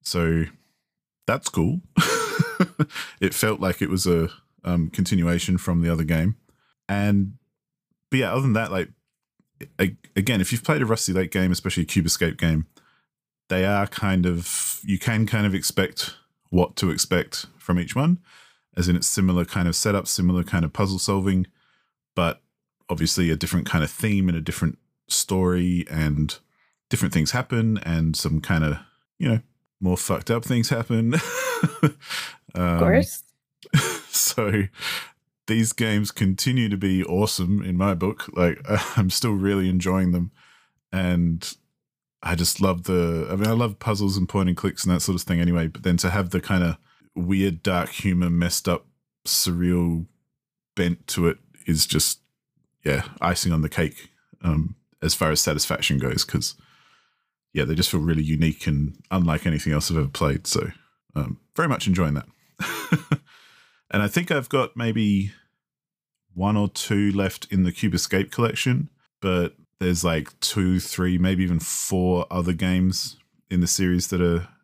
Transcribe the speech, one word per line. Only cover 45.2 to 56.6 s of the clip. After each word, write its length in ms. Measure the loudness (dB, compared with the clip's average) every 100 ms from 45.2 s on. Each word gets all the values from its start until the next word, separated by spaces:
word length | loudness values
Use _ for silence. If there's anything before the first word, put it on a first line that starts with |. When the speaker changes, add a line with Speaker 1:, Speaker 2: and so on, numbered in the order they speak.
Speaker 1:
thing 180 | 0 0
anyway, 280 | 2 2 -2
but 160 | -2
then 120 | 0 2
to 120 | 2
have 200 | 0 0
the 100 | -4
kind 240 | 0 0
of 120 | 0 -2 _ _ _
weird, 480 | -6 -2 2 0 0
dark 280 | -2 -2 -2
humor, 400 | -4 0 0 2
messed 380 | 2 0 -2 -2
up, 180 | -2 _ _ _ _
surreal 840 | -4 -2 -2 0 2 2 0 -2 -6 _ _ _ _ _ _
bent 320 | -2 -2 -2 -6
to 200 | 0 0
it 100 | 0 _ _ -2
is 200 | -2 0
just, 320 | 0 0 -4 _ _ _ _ _ _
yeah, 180 | -2 -2 -2 -4
icing 320 | -2 0 0
on 100 | 0
the 60 | 0
cake, 420 | 0 -2 -4 -20 _ _ _
um, 320 | -2 0 -2 -8 _ _
as 120 | -4
far 160 | 0 0
as 100 | 2
satisfaction 580 | 0 -2 -2 -2 0 0
goes, 260 | 0 -2
'cause 320 | -2 -4 -4 -10